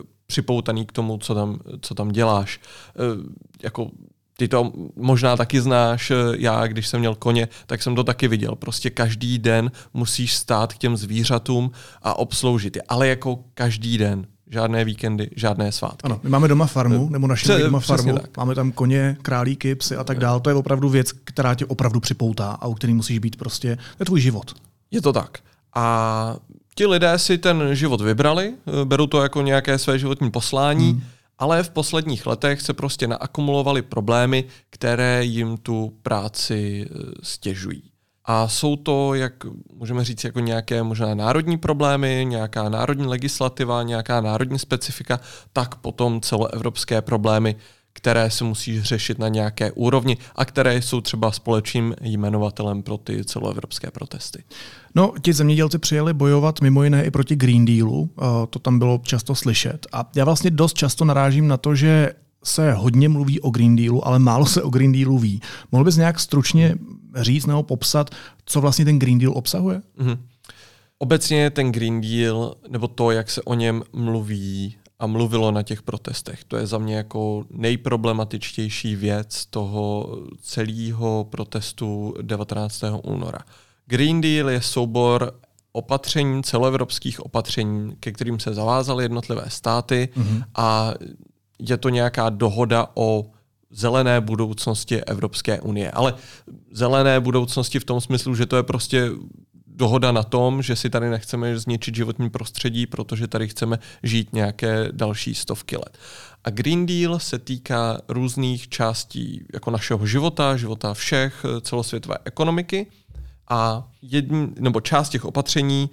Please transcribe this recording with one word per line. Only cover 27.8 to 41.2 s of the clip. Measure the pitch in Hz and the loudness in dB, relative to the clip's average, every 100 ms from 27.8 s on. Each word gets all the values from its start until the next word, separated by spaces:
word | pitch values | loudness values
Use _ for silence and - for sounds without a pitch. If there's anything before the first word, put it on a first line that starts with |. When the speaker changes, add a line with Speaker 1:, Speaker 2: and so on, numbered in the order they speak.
| 151 117 | 2 2
Speaker 1:
vybrali, | 107 110 143 165 202 254 - 143 | 2 2 2 2 -2 -6 -6 -2
eh, | 135 | 0
berou | 143 147 | 2 4
to | 147 | 4
jako | 139 147 | 2 2
nějaké | 139 135 135 135 | 2 2 2 0
své | - 135 | 2 0
životní | 135 135 123 | 0 -2 -2
poslání, | 117 - 135 143 156 165 | -2 -2 0 2 4 4
Speaker 2:
Hmm. | 120 - - _ - | 2 -2 -16 _ -4
Speaker 1:
ale | 139 165 | 0 2
v | 175 | 0
posledních | 156 147 160 156 120 120 | -2 0 0 -2 -4 -2
letech | 117 143 143 | 0 0 0
se | - | -4
prostě | - 139 - 117 | -4 -4 -2 -4
naakumulovaly | 117 147 - 143 139 139 139 | -4 -6 -4 0 2 2 0
problémy, | - 117 104 120 123 131 127 - _ | -2 -4 2 2 4 2 -2 -12 _
které | - 123 120 127 123 120 | -6 -2 0 2 2 0
jim | 113 113 113 | -2 -4 -4
tu | 120 113 110 110 | -4 -4 -4 -8
práci, | 107 107 107 - - 107 104 101 101 | -4 -4 -4 -6 -4 -2 -4 -6 -8
eh, | - - - | -12 -14 -14
stěžují. | - - 104 92 95 92 - _ _ _ - | -12 -8 -8 -6 -8 -10 -14 _ _ _ -2
A | 113 110 | 0 0
jsou | - 151 147 | 0 0 -2
to, | 147 139 139 | 0 0 0
jak | 135 127 127 - - - | 0 -4 -6 -14 -14 -18
můžeme | - 117 123 | -14 -6 -2
říct, | 120 117 | -2 -4
jako | 117 120 | -6 -4
nějaké | 117 113 113 117 | -2 -2 -2 -2
možná | 113 110 107 | -2 -2 -2
národní | 104 | 0